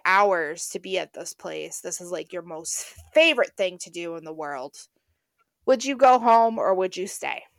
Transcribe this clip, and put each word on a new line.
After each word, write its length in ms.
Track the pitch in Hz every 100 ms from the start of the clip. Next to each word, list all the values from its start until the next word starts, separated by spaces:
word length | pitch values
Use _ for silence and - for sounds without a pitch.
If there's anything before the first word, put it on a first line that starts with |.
hours 640 | - 190 208 175 151 165 -
to 100 | 190
be 180 | 185 185
at 140 | 156
this 200 | - 240
place. 460 | - 180 156 156 -
This 200 | 175 165
is, 100 | 180
like, 220 | 175 160
your 100 | 175
most 420 | 170 160 170 - - - -
favorite 420 | 311 330 294 - -
thing 220 | 190 180
to 120 | 175
do 260 | 165 170 165
in 80 |
the 80 | 160
world. 560 | 160 147 139 139 - - _ _ _ _ _ _ _ -
Would 180 | 254
you 120 | 269 254
go 220 | 262 254
home 400 | 233 226 226 226
or 160 | -
would 220 | 190 185 180
you 100 | 196
stay? 360 | - 135 - -